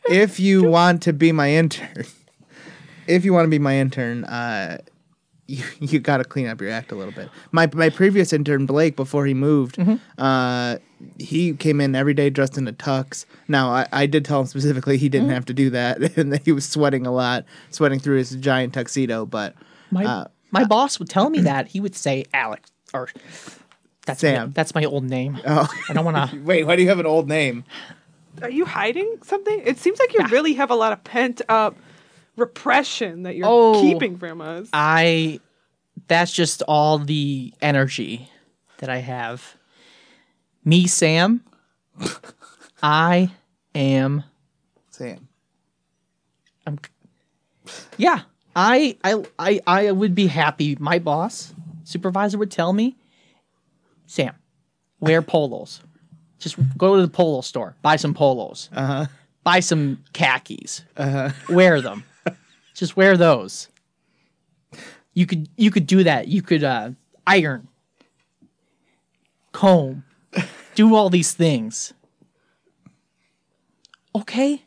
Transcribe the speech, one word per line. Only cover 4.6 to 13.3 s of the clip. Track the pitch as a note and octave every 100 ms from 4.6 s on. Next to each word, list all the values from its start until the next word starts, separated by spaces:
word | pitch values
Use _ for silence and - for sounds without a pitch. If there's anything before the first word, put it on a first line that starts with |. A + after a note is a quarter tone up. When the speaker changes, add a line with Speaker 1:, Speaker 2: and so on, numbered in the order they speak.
| F2 E2+ _ _ _ _ _ _ -
Speaker 1:
you, | C#3 - -
you | C#3+ D3
gotta | C#3 C#3 B2+
clean | C#3+ A#2+
up | A2+
your | G2
act | A2+ -
a | G2+
little | F#2+
bit. | - - - -
My, | E3 E3
my | D3 D#3+
previous | - F#3+ G3 F3
intern, | D#3 D3 C#3 C3+
Blake, | C#3+ D#3+ C#3+
before | C3+ C#3+ C#3
he |
moved, | C3 C#3+ D3 B2+ -
Speaker 2:
Mm-hmm. | F3+ A3 - -
Speaker 1:
uh, | C3+ C3 B2+ B2 B2 A#2 _ _ - -
he | - D#3 F3
came | C#3 D#3 D3
in | C#3 C3
every | C#3
day | C#3+ C#3+
dressed | C#3 C3+ C#3
in | B2
a |
tux. | A2+ - C3 C3+ - -